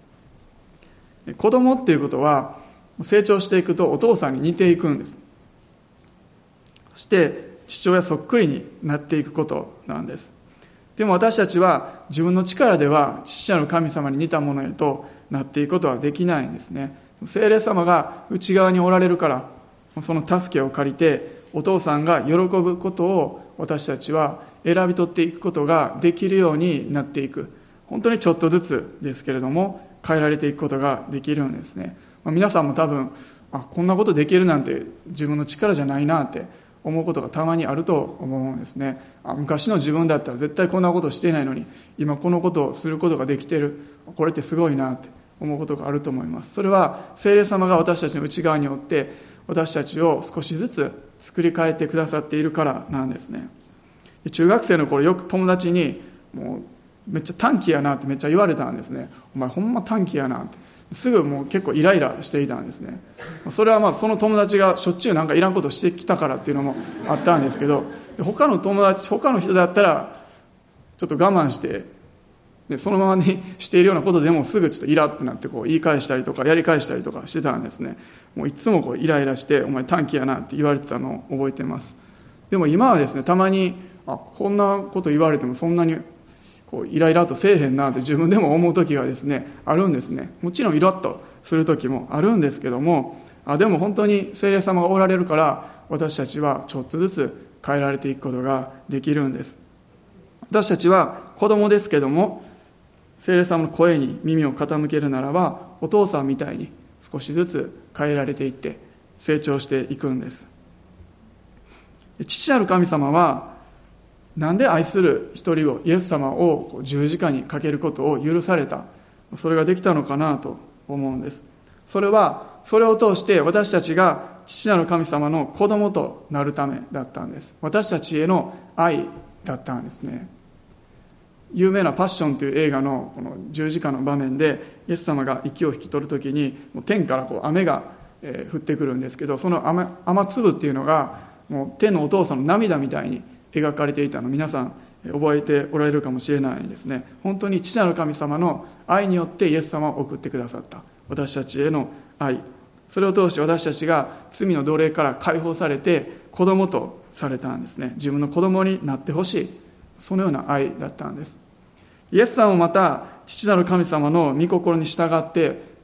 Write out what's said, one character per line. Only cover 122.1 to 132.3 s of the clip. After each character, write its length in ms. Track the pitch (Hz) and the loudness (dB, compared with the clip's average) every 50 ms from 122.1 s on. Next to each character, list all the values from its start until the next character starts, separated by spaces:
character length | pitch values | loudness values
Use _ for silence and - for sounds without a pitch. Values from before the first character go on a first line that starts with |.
| 214 214 196 147 127 - - - - - - | 4 6 4 4 2 -2 -12 -16 -20 -20 -4
そ 160 | - 214 220 | 2 4 6
れ 60 | 226 | 6
を 120 | 226 220 | 6 6
通 200 | 220 233 214 190 | 6 6 4 4
し 80 | 185 - | 2 2
て 160 | - 202 170 | 4 4 4
私 320 | 143 165 175 208 208 202 - | 4 4 4 2 2 2 2
た 100 | 175 - | 0 0
ち 140 | 165 160 | 2 2
が 400 | 170 190 170 147 - - - - - - | 4 4 4 4 0 -4 -14 -18 -18 -14
父 220 | - - - - 214 | -12 -8 -4 0 2
な 80 | 202 | 2
る 100 | 175 165 | 2 2
神 180 | 170 180 165 165 | 2 0 0 0
様 240 | 160 - 147 147 147 | 0 0 0 0 0
の 180 | 156 160 143 | 0 0 -2
子 200 | 143 - - 202 | -2 -2 0 2
供 240 | 208 214 208 208 202 | 2 4 2 2 2
と 360 | 196 170 - - - - - - | 0 0 -2 -4 -6 -12 -12 -6
な 140 | 147 143 143 | -4 -2 -2
る 80 | 143 143 | -2 -2
た 160 | 147 143 139 | -2 -4 -4
め 140 | 127 123 - - - | -4 -8 -10 -10 -10
だ 100 | 139 127 | -10 -10
っ 60 | - | -10
た 160 | - - - | -10 -12 -10
ん 80 | 120 131 | -10 -12
で 80 | 143 | -14
す。 160 | - - - - | -16 -18 -14 -10
私 300 | - 156 156 214 208 214 | -6 -2 0 0 0 0
た 80 | 185 151 | -2 -4
ち 180 | - - 165 151 | -4 -2 -2 0
へ 80 | 156 175 | 2 2
の 260 | 190 170 - - - - - - - | 2 2 0 -2 -8 -18 -20 -8 -2
愛 300 | - 165 170 151 - - - - - - - - - - | 0 2 2 2 0 -4 -6 -10 -16 -20 -20 -20 -16 -10
だ 100 | - 131 | -10 -10
っ 100 | 127 - | -8 -8
た 120 | - 127 | -8 -8
ん 60 | 120 - | -8 -8
で 80 | 123 | -10
す 120 | - - - | -14 -12 -12
ね。 260 | - - - - - - - - _ - - _ _ - _ _ _ _ - - _ _ _ _ _ _ _ - - - | -12 -12 -12 -14 -16 -20 -20 -20 _ -20 -20 _ _ -20 _ _ _ _ -20 -20 _ _ _ _ _ _ _ -18 -8 -2
有 160 | 175 180 190 | 2 2 4
名 120 | 190 202 185 | 4 4 2
な 100 | 170 - | 0 0
「パ 120 | - 185 | 0 -2
ッ 40 | 185 | -2
シ 140 | - - 165 | -2 -2 -2
ョ 60 | |
ン」 80 | 147 | -2